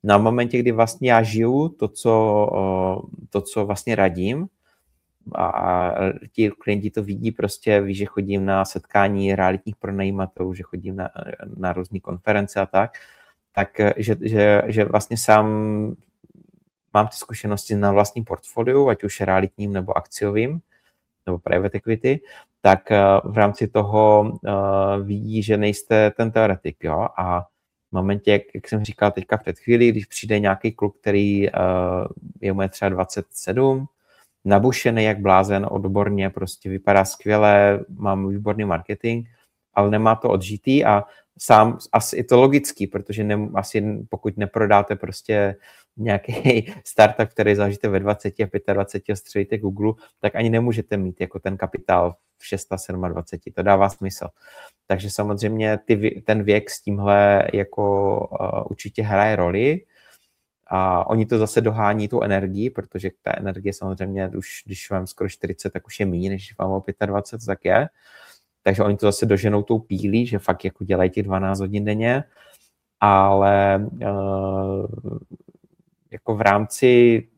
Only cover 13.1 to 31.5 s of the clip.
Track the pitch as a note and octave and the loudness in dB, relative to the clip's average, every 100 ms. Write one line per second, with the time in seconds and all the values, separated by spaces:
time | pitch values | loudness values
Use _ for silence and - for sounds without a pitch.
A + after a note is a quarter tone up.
13.1 | _ _ _ _ - G2 - G#2 - G#2+ | _ _ _ _ -4 -4 0 0 2 -2
14.1 | G#2 A2 A2 G#2 G#2 A#2 A2 G2+ G#2+ - | -2 0 4 6 4 2 0 2 0 -2
15.1 | A#2 - G#2+ G#2+ G#2+ G#2+ G#2+ G#2+ - _ | -4 6 6 6 -2 -2 -4 -6 -8 _
16.1 | _ _ _ _ _ _ _ _ G#2+ A2 | _ _ _ _ _ _ _ _ 0 0
17.1 | - - A2+ G#2+ G#2 - G2+ G2+ G2 G#2 | -4 -14 -8 -6 -6 -4 0 4 4 2
18.1 | A#2+ A2 F#2+ - - A#2 C#3 C3+ G#2+ G#2 | -2 -8 -10 -8 -4 2 4 4 2 -4
19.1 | - F#2+ F#2+ G2 - G2+ G2 F#2+ - - | -4 0 2 0 -4 -6 -4 -2 -4 -4
20.1 | - G#2 G#2 A#2+ E3 _ _ _ _ _ | -6 -2 -2 -2 -6 _ _ _ _ _
21.1 | _ - F2 - F2+ G2+ G2+ - A2 B2+ | _ -6 -6 0 0 0 -4 -4 -2 0
22.1 | C#3 - - _ _ G2 F#2+ - G#2 G2 | -2 -6 -20 _ _ 4 4 4 4 6
23.1 | G2 - G#2+ G2+ G2+ G#2 G#2 G2+ G#2+ G#2+ | 4 2 2 2 2 -2 0 2 4 6
24.1 | G#2+ G#2+ - G#2 G2+ G2 G2 G2 G2+ G2+ | 6 4 -4 -4 -2 0 0 0 -2 -4
25.1 | G2+ A2 A2 G#2 G#2+ G#2 G2+ - A2 G#2+ | -8 -4 -4 0 0 0 -2 0 4 4
26.1 | - A2+ A2 G#2+ F#2 - D2 E2 D#2 A2 | 2 -2 2 2 0 -6 -8 -4 -2 -4
27.1 | - F2+ F2 F2 _ _ _ _ F#2 F#2+ | -4 -4 -4 -4 _ _ _ _ -4 -2
28.1 | G2+ G#2+ G2+ - G2 - A2 G#2+ - G#2 | 0 2 0 0 -18 -6 -6 -6 -2 -2
29.1 | G2+ - A2 - E2+ - A#2+ A#2+ G#2+ G2+ | -2 -4 -4 -4 -8 0 4 4 2 -6
30.1 | - G#2+ G#2+ G2+ F#2+ A2+ - G#2 _ - | -14 -2 0 0 0 -4 -4 -6 _ 0
31.1 | G2+ G2+ G2+ G2 | 0 2 0 0